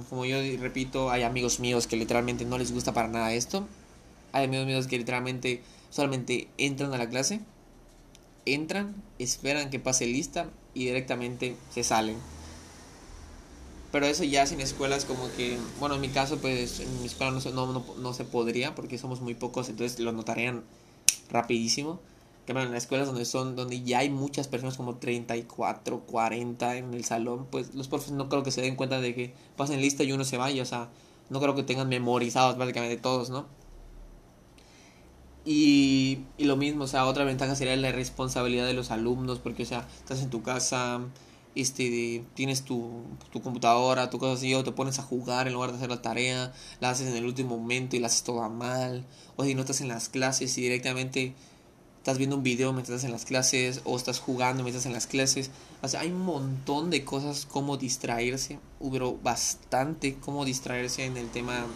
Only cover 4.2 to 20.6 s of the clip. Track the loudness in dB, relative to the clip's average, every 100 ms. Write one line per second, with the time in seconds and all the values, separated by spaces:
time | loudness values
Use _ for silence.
4.2 | -4 0 2 2 0 0 0 -2 0 -2
5.2 | -2 -2 -2 -2 -6 -20 -8 0 0 0
6.2 | 0 -2 -2 -2 0 0 -2 -2 -2 0
7.2 | 0 -2 -8 -20 -20 -20 -20 -20 -20 -20
8.2 | -20 -6 0 0 0 -2 -4 -8 -12 -6
9.2 | -4 -2 0 0 -2 -2 0 2 2 0
10.2 | -2 -4 -6 -10 -10 -4 0 0 0 -2
11.2 | -4 -4 -4 -6 -8 -2 2 2 2 -2
12.2 | -10 -14 -16 -16 -18 -20 -20 -20 -18 -16
13.2 | -16 -18 -18 -18 -18 -18 -2 2 4 4
14.2 | 4 6 4 2 -4 0 0 0 0 -4
15.2 | -4 -2 -2 -2 -6 -2 -2 0 0 0
16.2 | 0 0 0 0 -2 -4 -6 -6 -6 -2
17.2 | -2 -2 -2 -2 -2 -2 -6 -8 -6 -6
18.2 | -2 0 0 0 -2 -4 -8 -8 -6 -6
19.2 | -6 -6 -6 -4 -4 -2 -4 -2 -4 -4
20.2 | -4 -2 -2 -4